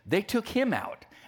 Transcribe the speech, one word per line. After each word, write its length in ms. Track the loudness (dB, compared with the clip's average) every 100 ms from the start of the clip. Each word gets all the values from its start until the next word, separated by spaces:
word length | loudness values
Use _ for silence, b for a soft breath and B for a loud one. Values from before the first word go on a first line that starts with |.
| 0
They 160 | 0
took 260 | 2 -2 0
him 240 | 0 2
out. 320 | 0 -4 -10 -18 B